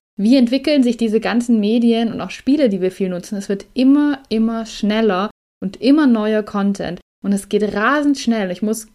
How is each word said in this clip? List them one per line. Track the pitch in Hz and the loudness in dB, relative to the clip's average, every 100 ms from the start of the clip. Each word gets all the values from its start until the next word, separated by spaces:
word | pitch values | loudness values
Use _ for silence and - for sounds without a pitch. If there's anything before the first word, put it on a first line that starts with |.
| _ - | _ -2
wie | 202 269 | 2 4
entwickeln | 233 269 269 294 | 4 0 0 2
sich | 240 240 | 2 0
diese | 226 214 | 0 0
ganzen | 220 220 240 226 | 0 -2 0 0
Medien | 208 240 233 226 226 | 2 2 2 2 0
und | 180 | -4
auch | 185 | -10
Spiele, | - - 294 262 | -6 0 2 2
die | 196 | 2
wir | 185 | -2
viel | 185 190 | -2 -4
nutzen, | 175 185 202 | -6 -8 -8
es | 196 | -6
wird | 202 - | -8 -6
immer, | - 262 285 294 285 - | 0 4 4 2 -2 -4
immer | 220 226 226 226 | -2 -2 -2 -8
schneller | - 202 214 226 185 214 - _ _ | -6 -2 0 0 0 -4 -8 _ _
und | 190 - | -12 -4
immer | 240 294 285 | 2 4 4
neuer | 226 214 214 | 2 2 -2
Content. | 208 202 202 196 - 180 - _ | -2 -2 -2 -4 -6 -10 -16 _
Und | 196 | -4
es | 196 - | -4 -2
geht | 208 208 | -2 -2
rasend | 202 220 294 285 277 | 0 0 2 0 0
schnell. | - 226 190 | 0 -2 -2
Ich | 185 | -4
muss | 214 220 - | -4 -4 -8